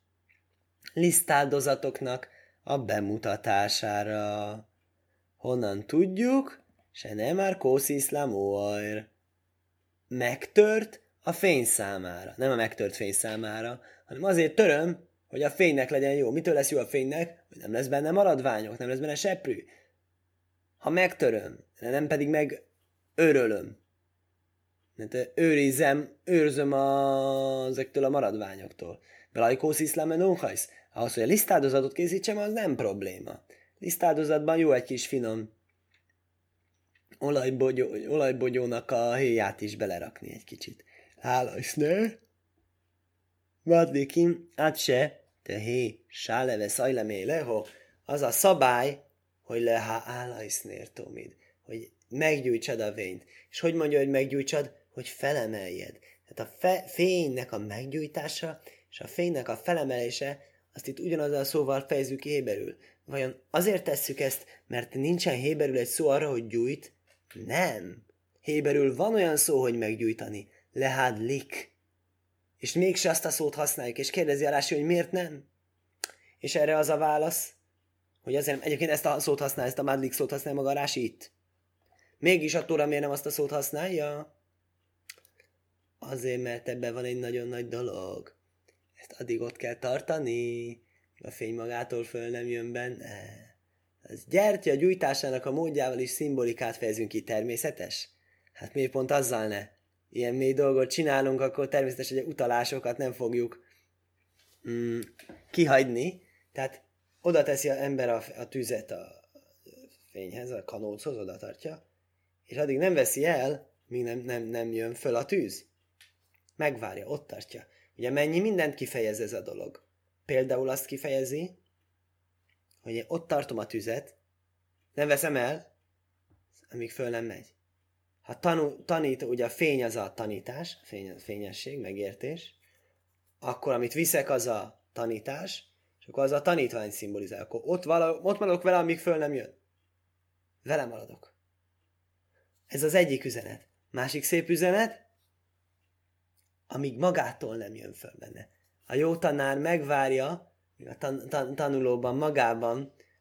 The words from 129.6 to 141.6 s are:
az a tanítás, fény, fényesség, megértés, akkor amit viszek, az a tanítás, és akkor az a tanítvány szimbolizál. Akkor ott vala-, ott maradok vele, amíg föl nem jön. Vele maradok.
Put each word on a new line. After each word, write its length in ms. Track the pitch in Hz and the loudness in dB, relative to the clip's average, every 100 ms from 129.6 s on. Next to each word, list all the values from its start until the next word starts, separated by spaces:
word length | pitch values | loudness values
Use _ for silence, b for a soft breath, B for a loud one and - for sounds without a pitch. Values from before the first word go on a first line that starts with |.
| 160 139 | 2 2
az 120 | 120 113 | 0 -4
a 180 | 98 | -6
tanítás, 640 | - 110 101 - 135 170 - | -6 -6 -8 -10 -10 -12 -14
fény, 340 | - 101 95 87 | -16 -14 -14 -14
fényesség, 600 | - 104 101 92 131 139 | -12 -10 -10 -10 -12 -10
megértés, 760 | 95 98 101 - 135 165 - _ _ _ _ _ _ _ _ _ | -10 -6 -8 -6 -10 -10 -14 _ _ _ _ _ _ _ _ _
akkor 340 | 127 123 - | -8 -6 -2
amit 200 | 123 120 | 0 0
viszek, 360 | 147 165 156 135 | 0 2 2 2
az 180 | 147 123 | 0 0
a 340 | 110 - _ _ | -4 -6 _ _
tanítás, 680 | - 117 110 120 139 185 - - _ _ _ | -8 -6 -6 -8 -10 -10 -12 -16 _ _ _
és 80 | - | -10
akkor 160 | - | 0
az 80 | 139 | 2
a 100 | 143 | 2
tanítvány 500 | 143 170 127 117 107 | 2 2 2 -2 -8
szimbolizál. 500 | - 101 101 95 98 | -8 -8 -8 -8 -10
Akkor 200 | 98 117 | -10 -8
ott 200 | 120 180 | -2 -2
vala-, 360 | 156 165 165 160 | 2 2 2 0
ott 160 | 180 202 | 0 0
maradok 220 | 202 175 | 2 2
vele, 160 | 175 180 | 4 4
amíg 220 | 170 165 | 4 0
föl 180 | - 160 | 0 0
nem 160 | 147 | 0
jön. 200 | 139 107 - _ _ _ _ _ _ _ _ _ _ | -4 -8 -16 _ _ _ _ _ _ _ _ _ _
Vele 220 | 123 151 123 | -2 -2 -2
maradok. 480 | 110 113 - - _ _ _ | -8 -16 -20 -20 _ _ _